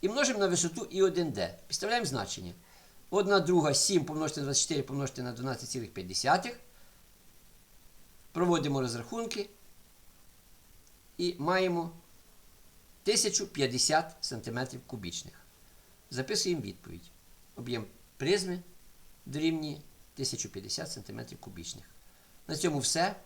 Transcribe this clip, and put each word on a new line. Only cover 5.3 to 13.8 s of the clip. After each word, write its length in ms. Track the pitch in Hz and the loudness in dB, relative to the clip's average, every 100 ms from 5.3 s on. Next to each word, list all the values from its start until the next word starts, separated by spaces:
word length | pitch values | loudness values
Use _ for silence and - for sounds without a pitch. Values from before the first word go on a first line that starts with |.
дванадцять 360 | 117 127 120 131 | -4 -4 -4 -4
цілих 240 | 131 107 | -6 -6
п'ять 140 | 98 90 | -8 -6
десятих. 520 | 95 131 175 185 240 - - - - - - - - - - - - - - - - - | -2 4 4 2 -10 -16 -20 -20 -20 -20 -20 -20 -20 -20 -20 -20 -20 -20 -20 -20 -20 -10
Проводимо 500 | 165 180 170 143 139 | 0 4 4 2 0
розрахунки. 680 | 127 117 117 226 - - - - - - - - - - - - - - - - - - - - | 0 -4 -6 -6 -4 -6 -8 -12 -20 -20 -20 -20 -20 -20 -20 -20 -20 -20 -20 -20 -20 -20 -20 -2
І 180 | 175 175 | -2 0
маємо 520 | 151 185 185 175 170 - - - - - - - - - - - | 0 2 4 2 -2 -8 -20 -20 -20 -20 -20 -20 -20 -20 -20 -6
тисячу 440 | - 220 214 - 196 | 0 2 2 0 -4
п'ятдесят 680 | - 135 123 | 0 0 2